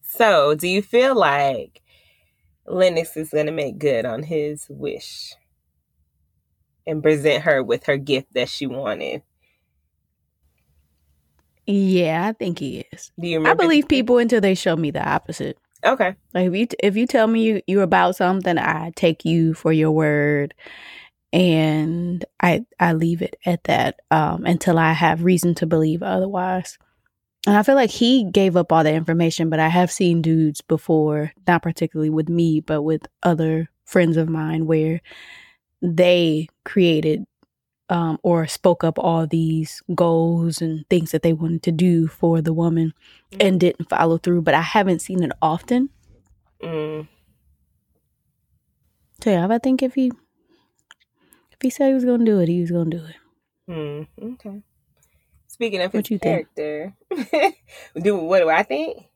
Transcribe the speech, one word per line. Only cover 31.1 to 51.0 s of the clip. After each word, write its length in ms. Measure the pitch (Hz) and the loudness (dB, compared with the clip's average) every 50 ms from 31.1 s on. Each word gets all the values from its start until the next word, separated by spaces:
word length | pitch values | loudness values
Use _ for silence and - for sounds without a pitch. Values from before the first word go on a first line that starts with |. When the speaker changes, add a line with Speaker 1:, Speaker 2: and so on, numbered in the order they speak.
| 151 151 156 160 - _ _ | 0 -2 -4 -6 -8 _ _
Speaker 2:
not 160 | - 175 165 | 0 0 0
particularly 480 | - 165 165 - 165 160 - 156 156 156 | 0 -4 -4 -4 -6 -6 -4 -4 -2 -2
with 180 | 156 156 156 160 | 0 -2 -2 0
me, 320 | 170 170 170 165 156 156 | 0 2 2 2 2 0
but 220 | 165 - 156 151 | -2 -2 -4 -2
with 200 | 147 160 160 151 - - _ _ | 0 -2 -2 -2 -4 -12 _ _
other 460 | - 175 170 156 160 160 160 160 165 - _ _ _ | 0 0 0 2 0 0 0 -2 -4 -6 _ _ _
friends 320 | - - 180 175 165 160 | -2 0 2 2 2 2
of 120 | 165 156 165 | 0 0 -2
mine, 380 | 160 160 156 156 165 160 160 | -2 -4 -4 -4 -2 -2 0
where 340 | 156 160 156 156 160 165 170 _ - - - - - - - - _ _ _ _ _ _ _ | 0 2 2 2 0 -2 -4 _ -14 -20 -20 -20 -20 -20 -20 -20 _ _ _ _ _ _ _
they 640 | - 175 165 165 180 180 180 175 170 165 151 156 160 - _ _ _ | -4 -2 2 2 4 4 4 4 2 2 0 -2 -4 -6 _ _ _
created, 600 | - - 208 180 170 160 156 156 156 156 - 202 _ _ _ _ _ _ _ _ _ _ _ _ - | -4 0 2 2 2 2 2 0 0 -2 -2 -4 _ _ _ _ _ _ _ _ _ _ _ _ -4
um, 280 | 180 175 170 165 156 - | -4 -2 -2 -2 -4 -2
or 240 | - 175 170 165 160 | 0 0 2 2 0
spoke 380 | 147 - - - 185 175 175 - | -4 -8 0 2 2 2 4 0
up 140 | 165 160 - | -2 -2 0
all 280 | - 165 165 165 165 | -2 0 0 0 -2
these 560 | 156 - 165 165 160 160 160 156 - - - _ - 175 | -2 0 0 0 0 -2 -2 -4 -6 -10 -18 _ -8 -2
goals 640 | - 175 170 165 165 165 165 170 170 165 170 156 - | 0 2 2 4 2 2 2 0 0 0 -2 -4 -4
and 240 | 165 160 160 156 151 _ | -6 -6 -6 -6 -2 _
things 220 | 180 175 165 - | 0 0 0 0
that 100 | - 160 | -4 0
they 100 | - 165 | 2 0
wanted 300 | 160 156 165 160 170 160 - | 0 0 -2 -4 -4 -2 -2
to 80 | 175 | -4
do 340 | 170 156 180 180 170 165 165 156 | 0 2 2 2 4 2 0 0
for 340 | - _ - 170 165 165 | -2 _ 0 2 2 2
the 100 | 151 165 | 0 -2
woman 400 | 160 165 170 170 165 165 160 160 - _ _ - - _ _ _ - 190 | -2 0 0 0 0 0 -2 -2 -4 _ _ -20 -20 _ _ _ -2 0
and 0 | 208 196 190 | 2 2 4
Speaker 1:
Mm-hmm. 40 | 175 | 2
Speaker 2:
didn't 280 | 175 175 - _ 170 _ | 2 2 0 _ -6 _
follow 300 | - - 165 165 165 165 | 0 0 2 2 0 0
through. 240 | - 180 175 175 | 0 0 0 0
But 120 | 160 160 139 | 2 2 2
I 60 | 151 | 2
haven't 380 | 165 - - 220 196 190 175 156 | 0 2 0 2 2 2 0 -2
seen 220 | - - 185 180 | -4 -6 -4 -2
it 100 | 170 135 - - | -2 -2 -4 -2
often. 480 | - 156 156 170 - - 240 247 262 277 _ _ _ _ _ _ _ _ _ _ _ _ _ _ | -2 -2 -2 -2 -4 -2 -2 0 0 -2 _ _ _ _ _ _ _ _ _ _ _ _ _ _
Speaker 1:
Mm. 440 | - 165 165 156 151 151 156 156 156 - _ _ _ _ _ _ _ _ _ _ _ _ _ _ _ _ _ _ _ _ _ _ _ _ _ _ _ _ _ _ _ _ _ _ _ _ _ _ _ _ _ _ | -12 -8 -8 -8 -8 -8 -10 -12 -14 -16 _ _ _ _ _ _ _ _ _ _ _ _ _ _ _ _ _ _ _ _ _ _ _ _ _ _ _ _ _ _ _ _ _ _ _ _ _ _ _ _ _ _
Speaker 2:
So 80 | - 226 | 0 0
yeah, 160 | 196 170 170 190 | 2 2 2 0
I 100 | 226 233 | 0 0
think 240 | - 262 262 254 | 0 0 0 0
if 120 | 269 254 - | 0 -2 0
he, 140 | 269 262 247 240 _ _ _ _ _ _ _ _ _ _ _ _ _ _ _ - _ | 0 -2 -2 -2 _ _ _ _ _ _ _ _ _ _ _ _ _ _ _ -20 _